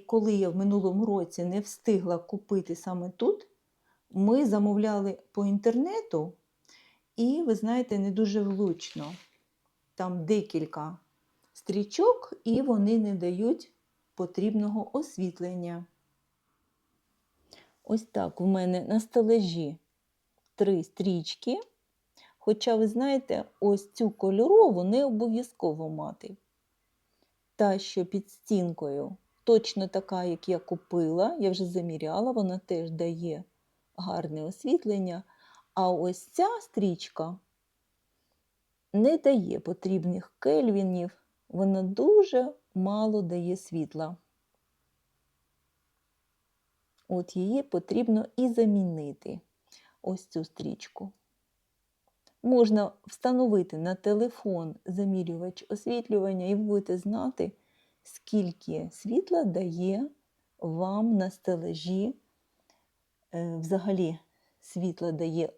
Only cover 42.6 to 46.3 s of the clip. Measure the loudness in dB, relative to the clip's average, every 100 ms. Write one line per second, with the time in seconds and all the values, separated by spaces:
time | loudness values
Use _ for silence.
42.6 | _ -4 -2 0 0 0 -2 -4 -4 -4
43.6 | -6 -6 -6 -6 -8 -10 _ _ _ _
44.6 | _ _ _ _ _ _ _ _ _ _
45.6 | _ _ _ _ _ _ _